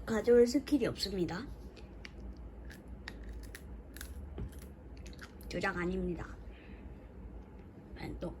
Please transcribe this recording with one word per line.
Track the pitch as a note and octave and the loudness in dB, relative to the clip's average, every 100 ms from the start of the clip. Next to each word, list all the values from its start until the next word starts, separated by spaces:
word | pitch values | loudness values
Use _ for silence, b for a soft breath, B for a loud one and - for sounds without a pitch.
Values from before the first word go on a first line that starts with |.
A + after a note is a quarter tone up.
가져올 | - A3 G#3+ A#3+ A#3+ | 2 4 10 12 12
스킬이 | C#4+ - C#4+ F#3 | 8 6 4 4
없습니다. | - G3 F#3+ E3 E3+ C#4 - - - - - - - - - - - - - - - - - - - - - - - - - - - - - - - - - - - - - - - - | 2 0 2 2 0 -6 -8 -12 -12 -14 -12 -12 -10 -10 -10 -12 -12 -12 -12 -12 -12 -10 -10 -10 -10 -10 -12 -12 -12 -12 -12 -10 -10 -10 -6 -6 -8 -12 -14 -14 -12 -12 -12 -12 -12 -6
조작 | F3 G3 F3 | 0 0 2
아닙니다. | F3 F#3 F3+ E3 - - - B B B B - - - - - - - - - - - | 0 2 0 -2 -4 -10 -12 B B B B -12 -14 -12 -12 -12 -14 -14 -16 -16 -14 -8
벤또. | - - F3 - | -6 -4 -6 -6